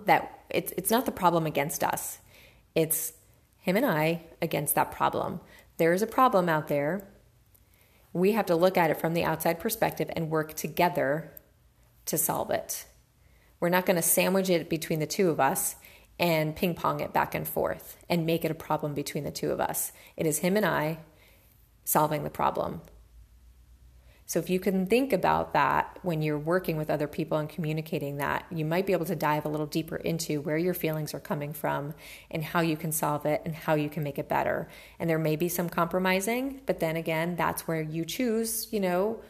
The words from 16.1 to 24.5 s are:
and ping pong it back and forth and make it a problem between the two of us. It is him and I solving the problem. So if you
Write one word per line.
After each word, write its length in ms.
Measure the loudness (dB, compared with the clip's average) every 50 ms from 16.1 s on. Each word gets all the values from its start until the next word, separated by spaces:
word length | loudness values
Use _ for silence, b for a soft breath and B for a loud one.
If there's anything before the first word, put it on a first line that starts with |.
| _ -2
and 380 | 0 2 2 2 2 0 0
ping 200 | 0 0 0 0
pong 260 | 0 0 -2 0 -2
it 100 | -2 -2
back 240 | 0 0 0 0 0
and 100 | -4 -4
forth 520 | -4 -2 -2 -2 -2 -2 -6 -10 -16 -20 -16 -4 -2
and 160 | 0 0 2
make 200 | 2 0 0 0
it 60 | -2
a 40 | -4
problem 380 | -6 -4 -4 -2 -2 -2 -4 -4
between 320 | -4 -6 -6 -6 -6 -6
the 60 | -6
two 200 | -6 -4 -4 -2
of 80 | -2 -2
us. 320 | -2 -2 -2 -4 -6 -6 B B B B B
It 100 | -2 0
is 120 | 0 0 0
him 180 | 0 0 2
and 100 | 2 2
I 340 | 2 2 0 0 -2 -2 -6 -10 -16 b b b b b b b b b b -20 _ _ _ _
solving 400 | 0 2 2 4 4 2 -2 -4
the 60 | -4
problem. 500 | -4 -2 0 0 0 0 -2 -4 -6 -10 -12 -16 -20 -20 -20 -20 -20 -20 -20 -20 -20 -20 -20 -20 -20 -20 -20 -20 -20 -20 -20 -20 b b b b b b b -6
So 120 | -4 -2
if 100 | -2
you 100 | 0